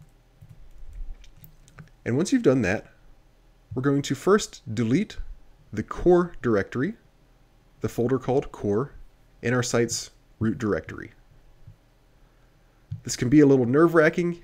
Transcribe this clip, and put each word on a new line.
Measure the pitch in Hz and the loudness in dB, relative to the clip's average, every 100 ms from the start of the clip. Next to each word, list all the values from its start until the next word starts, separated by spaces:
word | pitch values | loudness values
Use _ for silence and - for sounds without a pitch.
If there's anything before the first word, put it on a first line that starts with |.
| - - _ _ - - - - - - - - - - - - - - - - 117 | -20 -20 _ _ -20 -20 -20 -18 -14 -10 -10 -10 -16 -20 -20 -20 -20 -20 -20 -10 -2
And | 123 | -2
once | 190 | 2
you've | 262 | 2
done | 226 131 | 4 2
that, | 95 104 - - - - _ _ _ _ - - | 2 -2 -6 -20 -20 -20 _ _ _ _ -12 -4
we're | |
going | 139 143 | 0 0
to | 139 135 | -2 -2
first | - 208 - - - | 4 4 2 -12 -8
delete | 107 113 139 220 - - - - - - | -2 0 0 -2 -8 -10 -12 -20 -20 -10
the | 104 | -8
core | 110 - 170 175 175 - | -8 0 4 4 4 -2
directory, | 123 104 95 117 156 226 _ _ _ _ _ _ _ _ | 0 2 0 -2 -4 -6 _ _ _ _ _ _ _ _
the | 110 | -6
folder | - 120 131 | -2 0 0
called | - 127 - | 0 0 -2
core, | - 104 101 139 - - - _ _ | -4 -2 -2 -2 -8 -20 -20 _ _
in | 117 | -2
our | 127 | 0
site's | 123 120 117 - - - _ - | 2 0 0 -2 -10 -18 _ -4
root | 110 139 | -4 -2
directory. | 107 82 - - - - - - - - - - _ _ _ _ _ _ _ _ _ _ - - | -2 -2 -4 -12 -16 -20 -20 -20 -20 -20 -20 -20 _ _ _ _ _ _ _ _ _ _ -16 -12
This | - - | -8 -4
can | 120 | -2
be | 147 | 2
a | 143 | 4
little | 135 120 | 4 4
nerve-wracking | 139 170 165 156 165 175 170 | 4 4 4 2 2 -2 -4